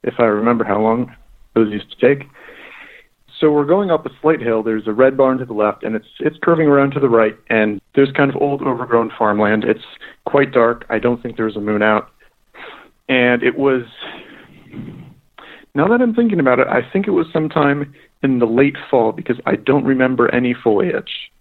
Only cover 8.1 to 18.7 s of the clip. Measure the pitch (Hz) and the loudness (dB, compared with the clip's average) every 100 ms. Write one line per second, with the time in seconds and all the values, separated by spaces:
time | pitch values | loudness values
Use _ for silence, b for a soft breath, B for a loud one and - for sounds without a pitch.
8.1 | 135 139 139 143 139 139 120 123 117 113 | 2 0 0 -2 -2 -4 -4 0 0 -2
9.1 | - 107 104 104 107 107 110 - - B | -2 0 2 0 0 0 -2 -4 -20 B
10.1 | B - 143 139 131 117 117 - 110 120 | B -2 0 2 2 2 0 -6 -2 -2
11.1 | 120 120 113 110 104 104 107 107 107 - | -2 -6 -4 -4 -4 -4 0 2 2 -2
12.1 | _ _ _ _ B B B B _ - | _ _ _ _ B B B B _ -2
13.1 | 131 123 120 123 120 139 131 120 - B | 0 2 2 0 0 0 0 -4 -16 B
14.1 | B B B B B B B B B B | B B B B B B B B B B
15.1 | - _ - B B B 143 170 240 247 | -20 _ -20 B B B -2 2 2 2
16.1 | 226 233 185 135 123 127 - - 196 202 | 2 0 2 2 2 2 0 -2 -4 0
17.1 | 185 165 165 156 156 143 143 139 b b | -2 0 -2 -2 0 0 0 -6 b b
18.1 | _ 135 127 117 117 143 | _ -2 0 2 2 0